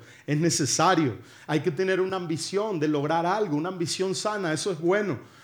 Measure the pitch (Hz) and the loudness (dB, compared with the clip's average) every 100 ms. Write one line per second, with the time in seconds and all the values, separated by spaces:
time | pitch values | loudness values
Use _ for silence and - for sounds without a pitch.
0 | - - - 151 165 - 135 - 165 180 | -14 -14 -2 2 2 2 0 4 4 4
1 | 143 98 - - - 151 180 156 190 185 | 2 -2 -14 -20 -2 -2 0 -2 0 0
2 | 190 190 175 160 - 190 220 175 156 147 | 0 -2 -4 -6 -2 -2 -2 0 0 0
3 | 143 165 170 208 208 147 170 185 165 - | 2 2 2 0 0 -2 -2 -4 -4 -2
4 | 190 185 214 208 175 151 208 160 170 202 | -2 -2 -2 -2 -2 -2 -2 -2 2 2
5 | 202 120 - - | 0 -4 -8 -20